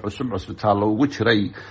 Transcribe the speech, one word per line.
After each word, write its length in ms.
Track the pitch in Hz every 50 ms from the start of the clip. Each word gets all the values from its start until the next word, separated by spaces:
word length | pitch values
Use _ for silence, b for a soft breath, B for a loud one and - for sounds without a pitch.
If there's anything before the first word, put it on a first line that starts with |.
cusub 240 | - 104 - - 120 123 101
cusbitaallo 560 | 95 - - 98 - - 107 101 101 104 107
ugu 160 | 110 107 143
jiray. 460 | 143 - - 107 117 117 104 98 - B B B B